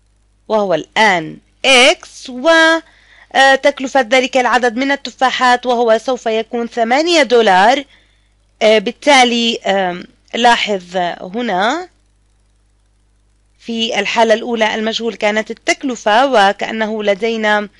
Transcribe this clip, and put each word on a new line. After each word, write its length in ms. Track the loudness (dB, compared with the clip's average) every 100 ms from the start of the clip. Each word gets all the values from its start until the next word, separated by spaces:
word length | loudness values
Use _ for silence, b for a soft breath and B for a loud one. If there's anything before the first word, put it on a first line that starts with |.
| _ _ _ _ -4
وهو 260 | -2 0
الآن 640 | -4 -4 0 2 0 -4 -14 _ _ 2
إكس، 640 | 4 4 2 -6 -20 -16
و، 200 | -4 2 4 4 0 -4 b b b b 2
آه، 200 | 4 4
تكلفة 460 | 2 -2 -2 -2
ذلك 360 | 0 0 0 0
العدد 380 | 0 0 0 -2
من 160 | -4
التفاحات 760 | -4 -6 -4 -2 0 0 0 0
وهو 320 | 0 2 0
سوف 280 | 0 -4 -2
يكون 420 | -4 -4 -6 -6
ثمانية 560 | -4 0 0 2 0
دولار. 600 | 2 2 4 4 4 2 -2 b b b b b _ -2
آه، 180 | 2 2
بالتالي، 800 | 0 -4 2 4 4 2 -2 -4 -2
آم، 380 | -2 -2 -6 -14 _ _
لاحظ 640 | -2 2 2 0 -6 -6 -4
هنا 920 | -4 -6 -10 -8 -4 -2 -2 -4 -10 _ _ _ _ _ _ _ _ _ _ _ _ _ _ _ _ _
في 400 | -10 -6 -4 -4
الحالة 340 | -4 0 2
الأولى 420 | 2 -2 -2 -2 -2
المجهول 400 | -6 -6 -8 -4
كانت 360 | -4 -4 -6
التكلفة، 760 | -10 -8 -6 -6 -4 0 2 2
وكأنه 760 | 4 2 0 -6 -6 -6 -4
لدينا، 680 | -4 -2 -2 -4 -2 -2 -4 b